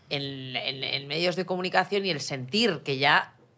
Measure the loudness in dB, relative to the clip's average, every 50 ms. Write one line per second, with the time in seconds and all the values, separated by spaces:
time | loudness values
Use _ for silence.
0 | _ -4 -4 -4 -2 -4 -6 -8 -8 -6 -6 -4 -4 -4 -4 -4 -4 -4 -4 -4
1 | -4 -4 -2 0 0 2 2 0 -2 -2 -2 -2 -2 0 2 2 2 2 2 0
2 | 0 0 0 -2 -4 -4 -6 -6 -4 -2 0 2 2 2 2 0 -2 -2 0 2
3 | 4 6 6 6 4 0 -6 _ -20 _ _